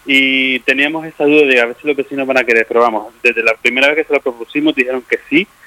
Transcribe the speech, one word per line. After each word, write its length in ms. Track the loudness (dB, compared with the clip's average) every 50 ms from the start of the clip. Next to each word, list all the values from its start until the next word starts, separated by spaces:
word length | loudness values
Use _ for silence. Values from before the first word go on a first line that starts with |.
| -6
y 540 | 0 0 2 2 2 0 0 0 0 -2 -2
teníamos 460 | -2 -2 0 0 0 -2 -2 -6 -8
esa 160 | -10 -6 -2 0
duda 200 | 2 4 4 4
de 140 | 4 4 2
a 60 | 2
ver 100 | 0 -4 -6
si 60 | -4
los 100 | -4 -4
vecinos 300 | -4 -4 -6 -6 -6 -4
van 120 | -2 0 0
a 60 | 0
querer, 220 | 2 2 0 0
pero 140 | 0 2 2
vamos, 340 | 2 2 0 -2 -6 -10 -12 _ -4
desde 220 | -2 -2 0 0
la 100 | -2 -2
primera 320 | -2 -2 -4 -2 0 0
vez 120 | 0 2 0
que 60 | -2
se 100 | -2 -2
lo 60 | -2
propusimos 540 | -2 -4 -8 -8 -12 -8 -6 -2 -2 -2 0
dijeron 300 | -2 -2 -2 -4 -6 -6 -4
que 120 | -6 -6 -4 -2
sí, 160 | -2 -2 -2 -2 _ _ _